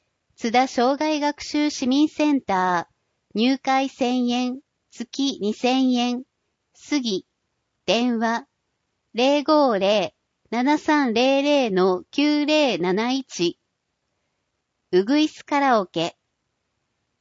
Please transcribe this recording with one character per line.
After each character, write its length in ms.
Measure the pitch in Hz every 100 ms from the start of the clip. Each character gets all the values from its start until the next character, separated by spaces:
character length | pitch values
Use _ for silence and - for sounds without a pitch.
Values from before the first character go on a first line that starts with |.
| _ _ _ -
津 160 | 233
田 160 | 240 262
障 320 | - 240 277
害 200 | 302 302
学 220 | 294 294
習 280 | - 302 294
市 180 | - 247
民 220 | 277 302
セ 220 | - 302
ン 100 | 277
タ 480 | - 185 185 175 -
ー。 40 | _ _ _ _
入 240 | 202 240 269
会 320 | - 262 269
千 380 | - 247 254 240
円。 320 | 247 247 262 - _ _
月 480 | - 233 - 277 -
二 140 | 202
千 400 | 214 247 262 262
円。 300 | 247 247 247 - _ _ _ _
杉。 520 | _ - 294 240 185 - _ _ _ _ _ -
電 340 | 220 247 226
話。 280 | 226 233 277 _ _ _ _ _ _
零 300 | 214 262 294
五 340 | 277 302 269 202
零、 360 | 190 208 165 - _ _ _
七 280 | 226 254 294
三 360 | - 302 262
零 280 | 220 262 269
零 320 | 285 285 240
の 300 | 185 190 180 -
九 340 | - 294 294 294
零 320 | 302 277 175
七 340 | 180 185 233
一。 480 | 269 - - 175 - _ _ _ _ _ _ _ _ _ _ _ _ _
う 120 | 185
ぐ 160 | 196 294
い 80 | 302
す 160 | - -
カ 140 | 285
ラ 180 | 277 226
オ 60 | 185
ケ。 320 | 165 165 - _ _ _ _ _ _ _ _ _ _